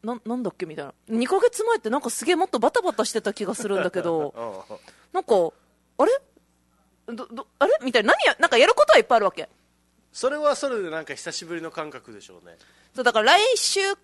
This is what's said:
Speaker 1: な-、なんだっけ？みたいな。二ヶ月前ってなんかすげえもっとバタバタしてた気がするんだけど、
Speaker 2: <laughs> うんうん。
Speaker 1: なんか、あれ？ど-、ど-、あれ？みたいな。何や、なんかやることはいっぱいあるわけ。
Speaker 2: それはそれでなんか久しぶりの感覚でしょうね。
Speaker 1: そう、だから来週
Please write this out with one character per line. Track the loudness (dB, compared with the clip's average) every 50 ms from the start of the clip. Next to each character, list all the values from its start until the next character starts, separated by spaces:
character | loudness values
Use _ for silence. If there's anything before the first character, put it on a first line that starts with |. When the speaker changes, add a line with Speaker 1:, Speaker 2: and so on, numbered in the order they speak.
Speaker 1:
な-、 | -8 -10 -10 -10 _
な | -8 -8
ん | -6
だ | -6 -8
っ | -8
け？ | _ -12
み | -12 -10
た | -14
い | -14
な。 | -14 _ _ _ -4
二 | -2 -2 0 0
ヶ | 2 2
月 | 2 2 2 0
前 | -2 0 0 -2
っ |
て | -2 -2
な | -4 -4
ん |
か | -4 -6
す | -8 -4 0
げ | 0
え | 0
も | 0 0
っ | -2
と | 0 0
バ | 0 2
タ | 2 0
バ | -2 0
タ | -2 -2 -4
し | -2
て | -4 -4
た | -4 -4
気 | -6 -4 -6
が | -6 -6
す | -6 -4 -4
る | -2 -2
ん | -2
だ | -2
け | -4 -4
ど、 | -2 -2 -2 -2 -4 -6 -8
Speaker 2:
<laughs> |
う | -10
ん | -12 -10 -12 -14 -16 _ -18
う | -20
ん。 | _ -20 _ _ _ _
Speaker 1:
な | -8 -6
ん | 0
か、 | 2 2 4 4 0 _ _ _ _ _ _ _ _ _ 0
あ | 2
れ？ | 2 2 0 _ _ _ _ _ _ _ _ _ _ _ _ _ _ _ _ _ -14 -12
ど-、 | -12 -14 _
ど-、 | -14 -16 -16 _ _ _
あ | 2
れ？ | 2 2 0 0
み | 0
た | 0 2
い |
な。 | 4 4
何 | 2 4 2
や、 | 0 2 2
な | 0 2
ん |
か | 6 6
や | 6
る | 6 6
こ | 4 4
と | 6 6
は | 6
い |
っ | 6
ぱ | 4 2
い |
あ | 2
る | 2
わ | 0
け。 | -2 -4 -14 _ _ _ _ _ _ _ _ _ _ _ _ _
Speaker 2:
そ | _ -4 -4 -4
れ | -2
は | 0 0 0 0
そ | 0 -4 -4
れ | -4 -4
で | -6 -6
な | -8 -8
ん | -8
か | -10 -12
久 | -12 -10 -10
し | -10 -10 -10
ぶ | -10 -10
り | -10
の | -10 -10
感 | -10 -10 -12 -10
覚 | -12 -18 _ -18
で | -20 -20
し | -20 -20
ょ | -20 -20
う | _
ね。 | -20 -20 _ _ _ _ _ _ _ _
Speaker 1:
そ | 0
う、 | 0
だ | 2
か | 2 4
ら | 4 6 6 6
来 | 4 2 2
週 | 0 0 -2 -2 0 -2 -2 -4 _